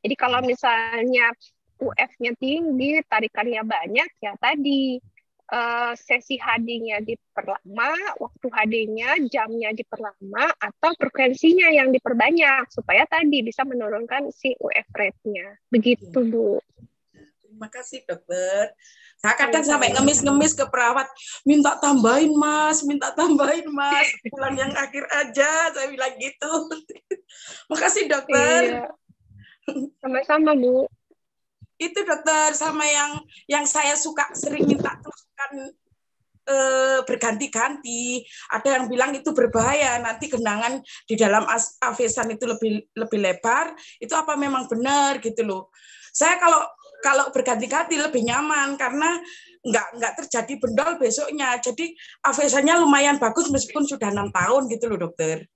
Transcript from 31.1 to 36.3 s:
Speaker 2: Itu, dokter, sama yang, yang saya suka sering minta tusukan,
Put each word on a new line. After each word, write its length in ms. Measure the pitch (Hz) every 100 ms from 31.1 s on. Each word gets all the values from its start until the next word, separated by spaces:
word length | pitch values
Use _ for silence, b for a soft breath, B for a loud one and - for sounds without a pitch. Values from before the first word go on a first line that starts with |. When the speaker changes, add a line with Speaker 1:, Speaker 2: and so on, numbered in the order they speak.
| _ _ _ _ _ - _
Speaker 2:
Itu, 260 | 339 349
dokter, 540 | 403 311 311 311 311 302
sama 320 | 311 302 302
yang, 320 | 294 294 294 - B -
yang 180 | 285 285
saya 260 | 302 294 294
suka 320 | 311 302 285
sering 340 | - 285 285 -
minta 300 | - - -
tusukan, 720 | 302 - _ - 277 285 269 _ _ _ _ _ _